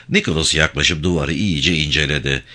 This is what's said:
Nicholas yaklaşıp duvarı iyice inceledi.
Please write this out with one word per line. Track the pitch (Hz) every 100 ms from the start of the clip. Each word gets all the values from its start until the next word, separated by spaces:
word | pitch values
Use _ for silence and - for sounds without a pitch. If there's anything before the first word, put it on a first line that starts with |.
| -
Nicholas | 208 - 80 76
yaklaşıp | 78 76 71 76 82
duvarı | 85 85 71
iyice | 80 101 76 69 82
inceledi. | 73 67 73 73 69 67 -